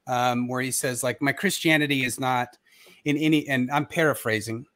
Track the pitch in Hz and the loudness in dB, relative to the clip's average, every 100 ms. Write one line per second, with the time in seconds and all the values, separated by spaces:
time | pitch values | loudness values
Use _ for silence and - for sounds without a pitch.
0 | - 123 123 123 123 127 127 123 139 123 | -4 0 2 0 -2 -2 -2 -2 -2 -2
1 | 127 120 143 139 196 - 165 156 147 139 | -2 0 0 0 -2 0 2 2 2 0
2 | 127 120 131 127 123 - _ _ - - | -2 -2 0 0 -2 -8 _ _ -20 -8
3 | 151 143 156 156 143 131 127 143 147 - | -2 0 2 2 2 0 0 0 -2 0
4 | 156 127 120 110 107 113 - | 0 0 -2 -2 -2 -8 -10